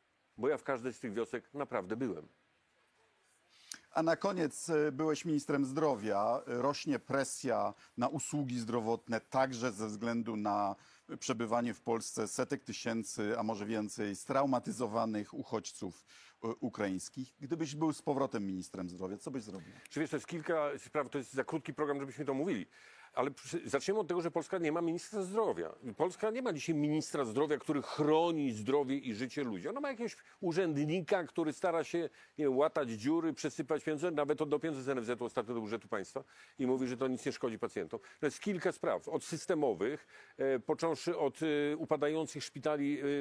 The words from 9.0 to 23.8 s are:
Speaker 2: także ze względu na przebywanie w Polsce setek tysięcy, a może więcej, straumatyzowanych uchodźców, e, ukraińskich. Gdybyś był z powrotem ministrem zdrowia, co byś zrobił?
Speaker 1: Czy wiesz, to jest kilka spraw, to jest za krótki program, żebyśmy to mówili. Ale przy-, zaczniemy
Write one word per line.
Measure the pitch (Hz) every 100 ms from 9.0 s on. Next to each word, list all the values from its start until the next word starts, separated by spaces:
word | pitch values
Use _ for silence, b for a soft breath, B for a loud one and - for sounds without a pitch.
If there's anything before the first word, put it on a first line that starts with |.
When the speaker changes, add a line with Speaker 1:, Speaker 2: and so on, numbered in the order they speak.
| - 110
Speaker 2:
także | - 131 131 120 123
ze | 101 107
względu | 104 117 117 113 107
na | 104 104 101 101 B B - 123
przebywanie | - 113 113 120 120
w | -
Polsce | - 117 - - 107
setek | - 127 135
tysięcy, | - 101 120 113 101 - 104 113
a |
może | 110 101 104
więcej, | 113 104 - 104 95
straumatyzowanych | - 135 143 123 - 101 117 113 113 107 98
uchodźców, | - - 110 - - 95 - - B B _
e, | 113
ukraińskich. | - 120 - 101 92 - 131 127 _
Gdybyś | 139 165 151 147
był | 160
z | 143
powrotem | - 131 135 113 98
ministrem | 92 90 95 90
zdrowia, | 90 95 101
co | 160
byś | 139
zrobił? | 107 92 82 - -
Speaker 1:
Czy | 143
wiesz, | 160
to | 147
jest | -
kilka | 170 151 160 147 139
spraw, | - 151 123
to | 143
jest | 120
za | 135
krótki | - 160 -
program, | 143 147 143
żebyśmy | 139 131 139
to |
mówili. | 135 180 117 - B B B B
Ale | - 135
przy-, | 139 - - -
zaczniemy | 139